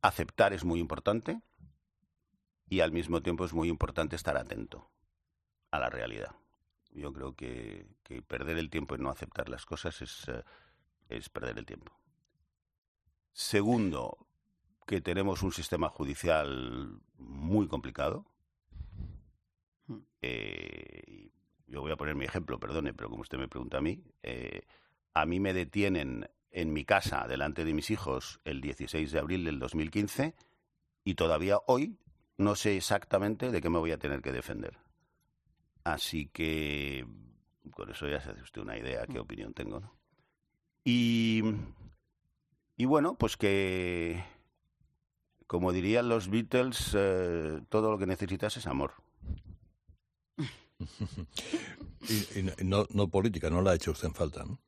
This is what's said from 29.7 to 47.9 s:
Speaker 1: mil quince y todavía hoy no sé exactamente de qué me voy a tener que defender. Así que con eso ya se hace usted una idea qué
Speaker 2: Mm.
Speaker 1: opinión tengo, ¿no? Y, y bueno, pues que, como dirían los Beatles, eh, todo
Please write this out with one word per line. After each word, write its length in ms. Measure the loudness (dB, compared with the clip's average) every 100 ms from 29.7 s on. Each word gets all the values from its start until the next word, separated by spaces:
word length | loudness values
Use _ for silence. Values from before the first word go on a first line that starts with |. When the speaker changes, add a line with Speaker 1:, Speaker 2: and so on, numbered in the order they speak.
| -2
Speaker 1:
mil 160 | 0
quince 420 | 0 0 0 -2 -2 _ _ _ _ _ _
y 100 | -4
todavía 440 | 2 4 4 4 2 6
hoy 300 | 4 4 -4 -18 _ _ _
no 200 | 2 4
sé 200 | 2 2
exactamente 760 | 2 0 4 2 2 0 0
de 80 | 0
qué 100 | 2
me 80 | 2
voy 140 | 2
a 60 | -2
tener 220 | -2 -4
que 100 | -4
defender. 460 | -6 -6 -8 -8 -12 _ _ _ _ _ _ _ _ _ _
Así 420 | -4 -2 -2 -2 -4
que 800 | -2 0 0 0 -2 -2 -4 -8 -14 -20 -20 _ _ -20
con 180 | -14 -12
eso 180 | -6 -2
ya 120 | -2
se 100 | -4
hace 120 | -12
usted 180 | -14 -12
una 140 | -8 -8
idea 300 | -6 -6 -6
qué 120 | -8
Speaker 2:
Mm. 40 |
Speaker 1:
opinión 320 | -8 -10 -10
tengo, 260 | -8 -8 -8
¿no? 140 | -12 _ _ _ _ _ _ _ _ _
Y, 580 | 2 4 6 6 6 6 4 2 -4 -12 -18 -20 _ _ _ _ _ _ _ -2
y 80 |
bueno, 320 | 4 6 6 2
pues 200 | 0 2
que, 840 | 4 4 4 2 0 0 -2 -2 -6 -16 _ _ _ _ _ _ _ _ _ _ _
como 260 | 0 2
dirían 360 | 2 4 4 6
los 200 | 2 4
Beatles, 640 | 0 2 2 2 0 0 4
eh, 640 | 4 4 2 0 -2 -4 0
todo 220 | 2 4